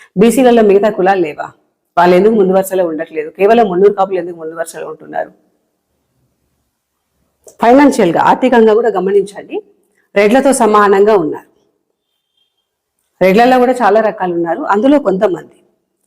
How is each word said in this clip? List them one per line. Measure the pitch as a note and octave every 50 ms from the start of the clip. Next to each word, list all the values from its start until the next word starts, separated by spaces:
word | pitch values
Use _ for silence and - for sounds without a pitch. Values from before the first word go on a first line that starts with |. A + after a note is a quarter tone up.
| - _ _ F#3
బీసీలలో | G#3+ A#3 A3+ C4+ B3+ B3 A#3+ A3+
మిగతా | A3 G3+ F#3+ G3+ G#3+ G#3+
కులాలు | G#3+ - F3+ F#3 G3 F#3+
లేవా? | E3+ D3+ C#3+ - - - - _ _ _ _ _ _ _ _ F3
వాళ్ళు | E3+ F3+ F3+
ఎందుకు | F3+ G3 A3 A#3
ముందు | G#3+ F#3+ F#3 F#3
వరుసలో | F#3+ F#3+ - F#3+ F#3+ F3+ E3
ఉండట్లేదు? | D#3+ D3+ E3 - D#3+ D#3 D3+ D#3+
కేవలం | - - F#3+ G3+ A3+ A#3+ A3+ G3
మున్నూరు | F3 F3+ G3 G#3 G3+
కాపులు | G3+ F#3+ G3 F#3+ F3+
ఎందుకు | E3+ F3+ F3 E3
ముందు | D#3+ D#3+ E3
వరుసలో | E3 E3 E3 - D#3+ D#3 D3+
ఉంటున్నారు? | D#3 D#3 D#3 D3+ D#3 - - - - _ _ _ _ _ _ _ _ _ _ _ _ _ _ _ _ _ _ _ _ _ _ _ _ _ _ _ _ _ _ _ _ _ _ _ _ _ _ _ _ _ _ - - -
ఫైనాన్షియల్గా, | - A3+ B3 C#4 D4 C4+ - - G3+ E3+ E3 -
ఆర్థికంగా | - E3 G3 G3+ C4 B3+ B3+ A#3 A3 A3 G#3+
కూడా | A3 A#3+ A#3
గమనించండి, | G3 F#3 F3+ F#3+ G3+ G3+ F#3+ - - D#3 - - C#4+ G#4 - _ _ _ _ _ _ _ _ _ -
రెడ్లతో | G3 G#3 G#3 A#3 C4+ C4 C#4 B3+
సమానంగా | - A#3 G#3 G#3 G#3 G#3 G3 G3+ G3 G3+ G#3+ A3
ఉన్నారు. | F#3+ D#3+ D3 C#3 - - _ _ _ _ _ _ _ _ _ _ _ _ _ _ _ _ _ _ _ _ _ _ _ _ _ _ _ _ _ _ _ _ _ _ _ F3+
రెడ్లలో | F#3+ F#3+ A3+ A#3+ B3+ B3+ B3+
కూడా | B3 B3
చాలా | B3 B3 A#3+ G3 G3+ A3
రకాలు | G#3+ G#3 - - F#3+ F3+ E3+
ఉన్నారు, | E3+ E3 E3 E3 B3
అందులో | D#4 D#4+ - - - C4+ D4+ C#4+
కొంతమంది | D4 G3 F#3+ F#3 A3 F#4 F4 - - - _ _ _ _ _ _ _ _ _ _ _